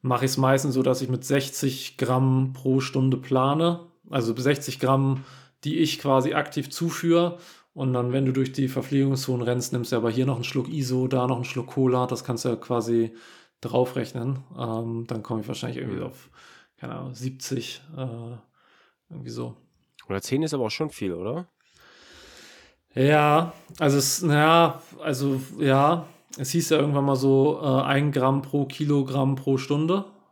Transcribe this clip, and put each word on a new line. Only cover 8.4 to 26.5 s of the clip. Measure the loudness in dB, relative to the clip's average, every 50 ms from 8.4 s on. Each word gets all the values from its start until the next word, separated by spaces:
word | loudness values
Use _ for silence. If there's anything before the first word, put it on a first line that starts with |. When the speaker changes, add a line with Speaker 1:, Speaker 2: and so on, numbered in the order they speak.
| 0 -2 -2
Speaker 1:
die | -2 -4 -2
Verpflegungszonen | -2 -4 -4 0 0 2 2 2 0 -2 -2 -2 -2 -2
rennst, | 0 0 -2 -2 -2 -4 -4
nimmst | -4 -4 -2
du | -2 0
aber | 0 0
hier | 0 2 0
noch | 0 0
einen | -2 -4
Schluck | -4 -4 -4 -4 -2
ISO, | -4 -4 -2 -2 0 0 0 0
da | 0 0 0 0
noch | -2
einen | -2 -4
Schluck | -6 -6 -8 -8 -6
Cola, | -2 2 2 4 4 2 2 0
das | -2 -6 -4
kannst | -6 -6 -2 -2
du | -2
ja | -4
quasi | -4 -2 -2 -2 -2 0 2 2 2 2 0 -2 -14 -20 -20 -20 -20 _ _ _ _
draufrechnen. | -10 0 2 2 2 2 0 -6 -6 -6 -6 -6 -4 -4 -6 -6 -8 _ -10 -8
Ähm, | -6 -4 -4 -4 -4 -4 -6 -6 -6 -6
dann | -8 -8 -6
komm | -6 -6 -6
ich | -4 -6
wahrscheinlich | -8 -8 -6 -8 -8 -8
irgendwie | -6 -6 -6 -8
Speaker 2:
Mhm. | -8
Speaker 1:
auf, | -10 -12 -16 -20 _ _ -20 -20 -20 -20 -20 _ _ _ _
keine | -12 -12 -10
Ahnung, | -10 -10 -12 -12
siebzig, | -8 -10 -10 -10 -10 -10 -8 -8 -8 -8 -10 -14 -16 -18 -18 -12
äh, | -10 -10 -10 -10 -12 -12 -14 -14 -16 _ _ _ _ _ _ _ _ _ _ _ _ _ _
irgendwie | -16 -14 -14 -12
so. | -10 -10 -10 -10 -12 _ _ _ _ _ _ _ _ -20 -12 _
Speaker 2:
Oder | -8 -8
zehn | -4 -2 -2 0
ist | 0 0 -2
aber | -2 -2
auch | -2
schon | -2 -4 -6 -6
viel, | -6 -6 -6 -4 -4
oder? | -4 -6 -6 -6 -6 -10 _ _ _ _ _ _ _ -20 -20 -20 -20 -20 -20 -20 -20 -20 -20 -20 -20 -20 -20 -20 -20 -20 _ _ _ _ _ _
Speaker 1:
Ja, | 2 4 6 6 6 6 6 6 4 2 0 -6 -16 -20 _ -6 0
also | 2 4 4 4
es, | 2 0 -2 0 2
naja, | 2 4 4 6 6 8 8 6 6 2 -4 -14 -20 -20 -10 -6
also | -4 -4 -2 0 -2 -2 -2 -4 -8 -6 0
ja, | 2 4 6 6 6 4 2 0 -4 -10 -18 _ _ _ -10 -10
es | -8 -2